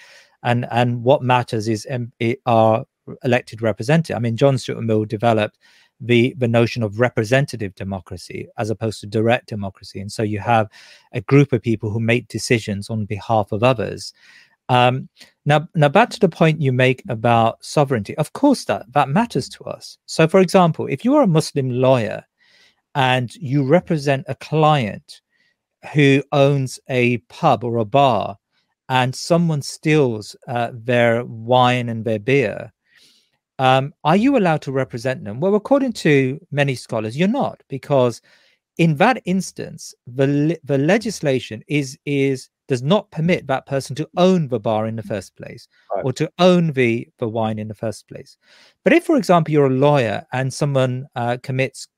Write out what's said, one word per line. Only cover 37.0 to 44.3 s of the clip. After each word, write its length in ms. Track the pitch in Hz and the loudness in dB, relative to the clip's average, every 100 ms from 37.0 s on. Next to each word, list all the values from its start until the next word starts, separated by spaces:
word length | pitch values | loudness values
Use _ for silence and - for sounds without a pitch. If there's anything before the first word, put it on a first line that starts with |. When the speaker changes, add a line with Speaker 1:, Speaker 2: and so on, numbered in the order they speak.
| 110 131 | -4 -2
Speaker 1:
you're 120 | 190 | -2
not, 340 | 262 160 - - | 0 -4 -6 -14
because 520 | 135 - 139 123 113 _ _ _ _ _ - | -10 0 2 2 0 _ _ _ _ _ 0
in 200 | 165 143 | 2 4
that 260 | 214 254 | 2 2
instance, 720 | - 185 - - - 160 - - - | -2 -4 -4 -10 -14 -14 -20 -20 -8
the 200 | 123 139 | 0 2
le-, 300 | 143 151 165 | 2 0 -2
the 140 | 139 139 | -2 0
legislation 840 | 147 226 220 - 147 127 - 110 - | 2 0 -2 -4 -2 -2 -4 -14 -4
is, 280 | 147 131 139 | -4 -4 -8
is, 440 | 147 143 135 131 - _ - | -4 -2 0 -2 -8 _ -6
does 160 | 127 | -2
not 280 | 135 202 - | 0 0 -2
permit 340 | 160 165 151 - | -4 -2 -2 -2
that 200 | - - | -6 -4
person 280 | 139 - 131 | -6 -6 -8
to 120 | 156 180 | -6 2
own 320 | 185 | 2